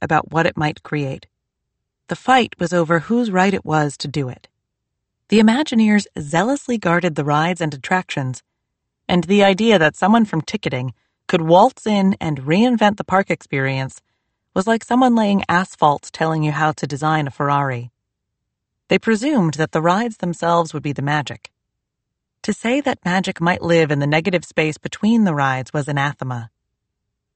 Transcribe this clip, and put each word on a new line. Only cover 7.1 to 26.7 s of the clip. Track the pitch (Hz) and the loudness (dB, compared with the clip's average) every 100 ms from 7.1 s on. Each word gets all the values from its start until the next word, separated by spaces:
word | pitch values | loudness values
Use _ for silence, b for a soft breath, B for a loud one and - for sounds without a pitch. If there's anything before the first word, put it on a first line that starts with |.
the | 151 | -2
rides | 147 147 165 180 | 0 0 0 -2
and | 160 | -4
attractions, | 143 - 185 - - 131 123 _ _ _ _ _ _ - | -6 -2 -2 -2 -6 -6 -8 _ _ _ _ _ _ -2
and | 180 | 0
the | 160 202 | 2 4
idea | 196 190 226 196 | 4 4 4 4
that | 156 - | 2 2
someone | 190 226 214 | 2 2 2
from | 165 | -2
ticketing | - - - 127 127 - _ _ - | -6 -6 -6 -6 -8 -12 _ _ -2
could | - | 0
waltz | 160 175 240 - 220 | 4 6 6 2 -2
in | 208 190 202 | 2 2 0
and | 165 143 | -4 -4
reinvent | 131 175 247 233 208 202 | 0 2 2 4 2 0
the | |
park | - 190 - | -2 0 0
experience | 165 - 139 135 135 131 - _ _ _ _ _ | -4 -4 -4 -2 -2 -6 -10 _ _ _ _ _
was | - 196 | -4 0
like | 226 | -2
someone | - 247 254 | 0 2 4
laying | 226 208 196 - | 2 2 0 0
asphalt | 175 185 - 156 143 - | -2 -2 0 0 0 -4
telling | - 160 160 | -4 -2 0
you | 151 | -2
how | 147 156 | 0 -2
to | 151 143 | -2 -6
design | 139 156 156 143 | -4 -2 -2 -2
a | |
Ferrari. | - 143 143 139 123 120 _ _ _ _ _ _ _ _ _ - | -4 -2 0 -2 -6 -10 _ _ _ _ _ _ _ _ _ -2
They | 185 | -2
presumed | - 220 269 285 165 | 0 0 0 2 0
that | 143 156 | 0 -2
the | 165 | 0
rides | 165 185 240 220 | 0 0 -2 -6
themselves | 180 160 170 170 165 | -8 -4 0 0 0
would | 151 | -4
be | 143 | -8
the | 139 | -6
magic. | 139 151 135 107 - _ _ _ _ _ _ _ _ _ | -2 -4 -4 -12 -20 _ _ _ _ _ _ _ _ _
To | - | -8
say | 202 226 269 | -6 -2 -2
that | 269 - | -2 -4
magic | 175 185 190 - | -2 -2 -2 -2
might | 165 180 | -2 -2
live | 170 170 156 | 2 2 2
in | 143 | 0
the | 143 | 0
negative | 156 170 175 | 0 0 -4
space | - - 156 - | -4 -4 -2 -4
between | - - 208 233 | -12 -4 0 2
the | 202 | 2
rides | 147 135 131 127 | 0 -2 -4 -6
was | 151 143 | -6 -4
anathema. | 143 143 143 135 120 117 _ _ | -2 -4 -6 -8 -8 -10 _ _